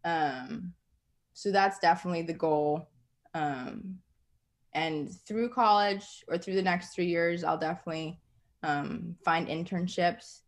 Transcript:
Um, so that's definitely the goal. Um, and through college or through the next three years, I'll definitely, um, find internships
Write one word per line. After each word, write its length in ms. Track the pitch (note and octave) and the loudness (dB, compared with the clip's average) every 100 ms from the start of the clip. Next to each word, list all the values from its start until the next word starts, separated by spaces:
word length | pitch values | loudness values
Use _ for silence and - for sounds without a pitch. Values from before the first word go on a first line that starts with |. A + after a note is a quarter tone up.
Um, 680 | E3+ E3 D3 C3 B2+ - F3+ - _ _ _ _ _ | 0 0 0 -2 -8 -8 -10 -14 _ _ _ _ _
so 160 | - G3+ | -6 2
that's 280 | G3 G3 F#3+ | 4 4 4
definitely 420 | E3+ F3+ F3+ E3+ | 2 4 0 -2
the 100 | E3+ | -4
goal. 560 | E3 D#3+ D3+ D3 D3+ F3 _ _ _ _ | -2 2 4 2 0 -4 _ _ _ _
Um, 640 | E3 D3 C3+ B2+ A1 F#3+ F#3 _ _ _ _ _ _ _ | -4 -2 -4 -8 -10 -12 -14 _ _ _ _ _ _ _
and 380 | D3+ D#3+ D3+ C#3+ - - | -4 -2 -2 -6 -10 -6
through 240 | G#3+ A#3+ | -2 0
college 760 | B3+ A3 G#3 G#3 G3+ - - - | 4 6 6 4 0 -6 -18 -6
or 100 | F3 | -4
through 160 | F#3+ | 0
the 80 | F#3+ | 2
next 320 | F#3 F3+ - | 2 0 -2
three 120 | - F3 | -2 0
years, 380 | E3+ E3+ E3+ | 2 2 2
I'll 140 | D#3+ D#3+ | 0 0
definitely, 600 | D#3+ E3+ - D#3+ D#3+ F3+ _ _ _ _ | -2 -4 -6 -6 -6 -10 _ _ _ _
um, 540 | D#3+ C#3+ C#3 - - F3 | -2 0 -2 -6 -8 -4
find 240 | - E3 - | 0 0 0
internships 920 | D#3+ F3 F3+ F3+ - F3 - - - | -4 -4 -4 -2 2 0 0 -14 -20